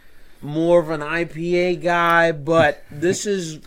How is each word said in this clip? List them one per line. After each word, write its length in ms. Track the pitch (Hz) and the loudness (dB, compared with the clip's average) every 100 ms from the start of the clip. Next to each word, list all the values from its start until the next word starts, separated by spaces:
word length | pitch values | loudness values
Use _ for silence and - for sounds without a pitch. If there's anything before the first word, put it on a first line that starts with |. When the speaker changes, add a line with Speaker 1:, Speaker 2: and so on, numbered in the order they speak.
| - - - - | -20 -20 -20 -16
Speaker 1:
more 380 | 135 151 170 175 | -8 -2 4 4
of 120 | 156 | 4
an 100 | 156 | -4
I 220 | 147 165 | -4 -4
P 320 | 170 156 170 175 | -4 -6 -2 0
A 200 | 180 170 | 0 -2
guy, 560 | 165 170 170 170 165 | 0 0 2 4 4
but 520 | 156 143 165 151 - - | 0 0 4 4 2 -10
Speaker 2:
<laughs> 40 | |
Speaker 1:
this 340 | 147 170 196 214 | -4 -2 -2 -2
is 300 | 196 165 156 | -4 -6 -12